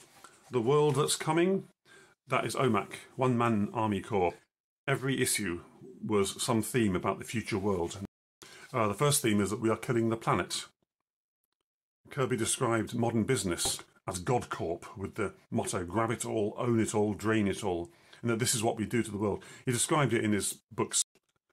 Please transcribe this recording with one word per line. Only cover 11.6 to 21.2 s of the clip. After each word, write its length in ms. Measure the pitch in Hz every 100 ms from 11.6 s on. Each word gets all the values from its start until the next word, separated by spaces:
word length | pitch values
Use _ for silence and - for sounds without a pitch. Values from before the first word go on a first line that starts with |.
| _ _ _ _ 107
Kirby 260 | 139 127 120
described 560 | 110 - 123 113 101
modern 300 | 123 117 113
business 560 | 98 127 95 82 - - - _ -
as 120 | 90
God 300 | 90 123 -
Corp, 360 | - 90 82 - -
with 200 | 98 -
the 180 | 98 - _
motto, 340 | 120 127 107
"Grab 280 | 87 98 113
it 140 | 113 117
all, 280 | 113 104 -
own 220 | 123 113
it 140 | 101
all, 200 | 107 104
drain 340 | 95 104 110 101
it 160 | 92
all," 260 | 104 85 85 - _ -
and 80 | 117
that 80 | 110
this 160 | 110
is 80 | 113
what 160 | 110 113
we 80 | 98
do 160 | 120
to 80 | 107
the 80 | 101
world. 260 | 104 92 - - -
He 60 |
described 420 | 120 - 156 135
it 100 | 117
in 100 | 110
his 260 | 104 98 - _
books, 320 | - 110 - - _